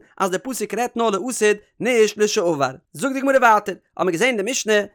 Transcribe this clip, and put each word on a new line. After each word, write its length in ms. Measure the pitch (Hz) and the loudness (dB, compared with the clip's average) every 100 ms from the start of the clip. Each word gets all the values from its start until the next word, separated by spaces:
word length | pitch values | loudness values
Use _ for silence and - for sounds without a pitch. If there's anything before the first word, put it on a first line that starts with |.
| - - | -12 -4
אז 120 | 190 | -2
דער 100 | 180 | -2
פסוק 320 | 262 240 208 | -6 -8 -6
רעדט 220 | 202 247 233 | -4 -4 -2
נאר 140 | 226 | -2
לעוסד, 440 | 190 240 - 214 208 - - | -2 -4 0 0 0 -6 -6
נישט 380 | 220 240 214 208 | 0 2 2 2
לשעבר. 520 | 208 220 175 151 131 135 _ | 0 0 0 0 -2 -4 _
זאגט 200 | 151 254 | -6 -4
די 60 | 269 | -2
גמרא 180 | 269 269 | 2 4
ווייטער, 360 | 240 214 202 180 _ - | 4 4 0 -10 _ -4
האבן 100 | 180 | -2
מיר 60 | |
געזען, 240 | 165 247 233 | 0 0 0
דער 80 | |
משנה, 280 | 196 262 214 208 202 | -4 -6 0 0 0